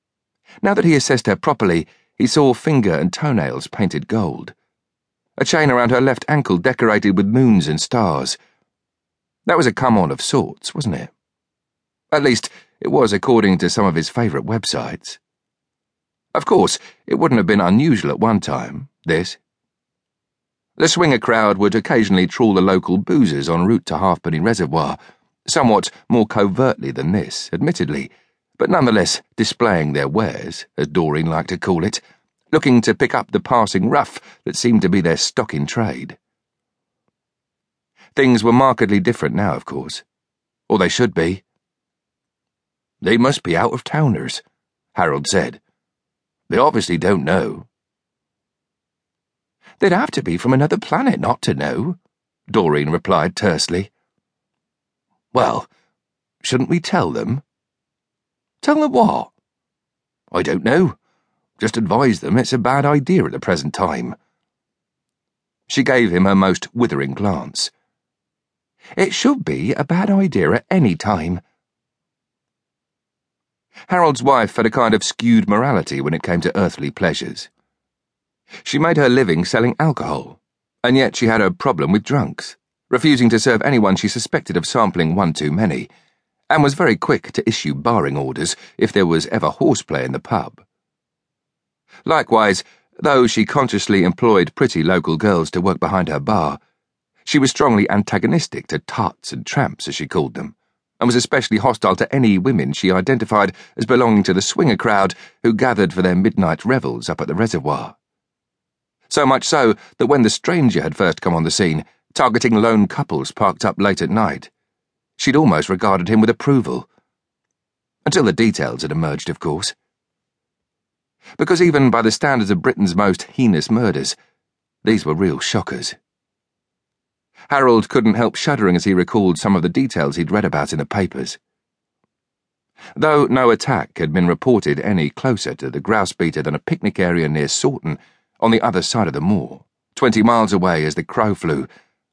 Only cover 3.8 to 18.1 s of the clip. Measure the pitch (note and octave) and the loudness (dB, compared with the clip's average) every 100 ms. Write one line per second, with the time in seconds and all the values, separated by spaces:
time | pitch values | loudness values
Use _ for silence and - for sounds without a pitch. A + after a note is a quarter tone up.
3.8 | F#2+ D2+ - A2 F2 A#1 - - _ _ | -4 -4 -4 -4 -4 -6 -14 -20 _ _
4.8 | _ _ _ _ _ - - E3 D3 B2 | _ _ _ _ _ -4 0 2 2 2
5.8 | A#2+ B2 C3+ A#2+ - D3 C3+ F2+ B2+ B2+ | 2 2 2 0 0 -2 0 0 0 0
6.8 | A2+ G#2 G2+ F#2+ G2 B2 B2+ G2+ D2 D#2+ | 2 2 2 2 2 2 4 4 2 -2
7.8 | - A#2+ G2 C#2 C2 - _ _ _ _ | -2 0 0 0 -4 -10 _ _ _ _
8.8 | _ _ _ _ _ _ - F3 B2+ - | _ _ _ _ _ _ 0 2 2 2
9.8 | C3 A2 E2 - - C3+ F2 - - E3+ | 2 2 2 -2 -2 -2 -2 -8 -10 -6
10.8 | A#2+ C#2+ C2+ _ _ _ _ _ _ _ | -6 -6 -10 _ _ _ _ _ _ _
11.8 | _ _ _ D3+ C#3+ A2+ - - _ _ | _ _ _ 0 2 0 -4 -16 _ _
12.8 | - C#3+ A2+ G2+ - A#2 G2+ F2+ F2 - | -2 2 2 0 2 4 4 2 0 0
13.8 | G2 E2 D#2+ - A2+ C#2 - A2+ - C3 | 0 0 -4 -2 -2 -4 -4 -6 -4 -6
14.8 | A2 - - - _ _ _ _ _ _ | -8 -12 -16 -20 _ _ _ _ _ _
15.8 | _ _ _ _ _ E3+ - C3+ F2+ - | _ _ _ _ _ -6 0 2 2 -2
16.8 | - _ - - D#3+ A#2 F2+ G2+ F2+ G#2+ | -10 _ -6 -2 2 2 2 2 4 4
17.8 | D#3+ G#2+ D2 | 4 0 -2